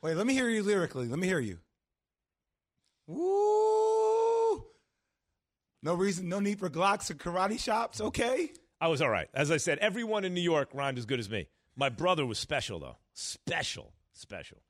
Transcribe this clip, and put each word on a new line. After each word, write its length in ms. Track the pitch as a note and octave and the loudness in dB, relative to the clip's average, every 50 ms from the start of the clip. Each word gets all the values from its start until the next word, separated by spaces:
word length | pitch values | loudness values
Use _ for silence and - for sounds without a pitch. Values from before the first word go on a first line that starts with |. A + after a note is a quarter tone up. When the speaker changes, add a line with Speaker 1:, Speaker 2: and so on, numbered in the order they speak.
Speaker 1:
Wait, 140 | - D#3+ E3 | -2 -2 0
let 120 | D#3+ G#3 B3 | 0 2 2
me 60 | C4+ | 4
hear 160 | C4 B3+ A#3 | 4 4 2
you 140 | A3+ A3 G3+ | 2 2 2
lyrically. 440 | G3+ G#3 G3 E3+ - - C3 B2 A#2 | 2 2 2 2 0 -2 -4 -4 -2
Let 120 | A#2+ D#3 | -2 -2
me 80 | F#3 F#3 | 0 0
hear 120 | F#3+ E3 | 0 0
you. 180 | B2 G#2+ F2+ E2 _ _ _ _ _ _ _ _ _ _ _ _ _ _ _ _ _ _ _ _ _ _ _ _ _ _ _ _ _ - | 0 -2 -6 -10 _ _ _ _ _ _ _ _ _ _ _ _ _ _ _ _ _ _ _ _ _ _ _ _ _ _ _ _ _ -12
Woo! 1600 | D#3+ C4 E4+ F#4 G4 G4+ G#4 G#4 G#4+ G#4+ G#4+ A4 A4 A4 A4 A4 A4 A4 A4 A4 A4 A4+ A4+ A4+ A4+ A4+ A4+ A4+ G#4+ - - - _ _ _ _ _ _ _ _ _ _ _ _ _ _ _ _ _ _ _ _ _ _ | -6 -4 0 0 2 4 4 4 4 4 4 4 4 4 4 4 4 4 4 4 4 2 2 2 2 2 2 2 0 -2 -4 -16 _ _ _ _ _ _ _ _ _ _ _ _ _ _ _ _ _ _ _ _ _ _
No 140 | - D3 F3 | -4 -2 0
reason, 340 | F3 F#3+ G3+ F#3+ E3+ F#3+ E3+ | 2 2 0 0 -2 -4 -4
no 100 | F3+ G3+ | -2 -2
need 200 | G3+ G3+ G#3 G3+ | 0 -2 -2 -2
for 100 | G3 F3+ | -4 -6
Glocks 400 | B2+ D#3 F3+ G3 G3+ G#3+ - - | -2 0 2 2 2 0 -2 -8
or 60 | E3+ | -10
karate 440 | C#3 - F3 E3+ F#3 F#3 G3+ A3 - | -8 -8 -4 -2 0 0 0 0 -2
shops. 400 | - - - - - - - - | -2 0 0 0 0 -2 -6 -6
Okay. 520 | - - - - - A#3 C4 D4 F4 D4+ - - _ _ _ _ | -6 -4 -2 0 0 0 2 0 -2 -4 -6 -16 _ _ _ _
Speaker 2:
I 80 | E3+ E3 | 2 2
was 140 | D#3+ B2+ | 2 4
all 80 | D3+ C3 | 2 2
right. 180 | A2 F#2 D2+ - - | 2 0 -2 -2 -2
As 180 | C3+ D3 D3 | -2 2 2
I 60 | E3 D3+ | 2 0
said, 220 | - F3+ D3+ C#3 | 2 0 0 2
everyone 440 | G#3 G#3+ F#3 A#3 A#3 A3 A3 G#3+ F#3+ | 2 0 0 0 -2 -2 -2 -2 -2
in 80 | F#3 F3+ | -2 -2
New 80 | F3+ | 0
York 280 | F3 F3 E3 D3+ C#3 - - | 2 2 2 2 2 0 -4
rhymed 240 | C#3 C#3+ C#3 C3 B2 | -4 -4 -2 -2 -4
as 80 | A#2+ | -4
good 140 | G#2+ C3+ B2 | -4 -4 -4
as 100 | A2 G2 | -4 -4
me. 180 | A2 G#2 E2 - _ _ _ _ _ | -6 -6 -6 -8 _ _ _ _ _
My 140 | - C3+ C#3 | -2 -2 -2
brother 360 | A#2+ F#2+ D#3+ F3+ F#3 D#3 C#3+ | 0 0 2 2 2 2 0
was 120 | B2 A2 - | -2 -2 -6
special, 420 | - - D#3 C3+ A2+ - G#2 E2 | -4 -2 -2 -4 -2 -4 -8 -8
though. 180 | C#2+ B1+ A#1 _ _ _ _ | -10 -12 -16 _ _ _ _
Special, 760 | - - - - - _ - E3+ E3 C#3 - - - - - - _ _ _ _ | -12 -10 -10 -10 -10 _ -6 -4 -4 -4 -4 -6 -8 -12 -18 -20 _ _ _ _
special. 440 | - - _ G2+ F2+ D2+ - - - _ _ | -20 -18 _ -12 -12 -12 -14 -18 -20 _ _